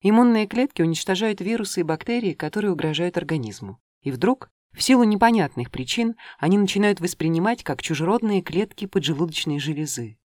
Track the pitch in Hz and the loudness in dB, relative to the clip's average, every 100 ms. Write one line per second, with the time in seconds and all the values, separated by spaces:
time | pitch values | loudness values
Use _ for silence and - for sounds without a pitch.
0 | 196 220 240 226 208 220 269 - 165 165 | 6 6 6 4 2 0 -2 0 0 0
1 | - 190 220 208 185 226 202 - 165 160 | -2 -2 0 -2 -4 -4 -4 -4 -2 -2
2 | - 240 214 151 151 208 208 165 156 156 | -2 -2 -2 -4 -6 -2 -2 -2 -2 -2
3 | 175 175 165 160 117 101 98 95 _ _ | -2 -4 -4 -4 -4 -10 -14 -16 _ _
4 | 135 127 190 262 - _ _ - - 262 | -8 0 0 0 -4 _ _ -8 4 6
5 | 233 208 226 226 147 - 120 - 127 - | 6 4 4 4 0 -4 -8 -8 -6 -2
6 | 226 226 - - 151 202 196 196 208 202 | -2 -4 -14 -4 2 2 2 2 2 2
7 | 165 - 160 165 196 240 - 226 - 151 | -4 -2 0 0 0 -2 -4 -8 -4 -2
8 | 165 226 226 196 180 160 214 - 196 196 | 0 0 2 0 0 -4 -4 -6 -4 -2
9 | 147 147 170 151 - 143 139 147 151 - | -2 -2 -2 -2 -4 -4 -4 -4 -6 -6
10 | 113 107 | -10 -14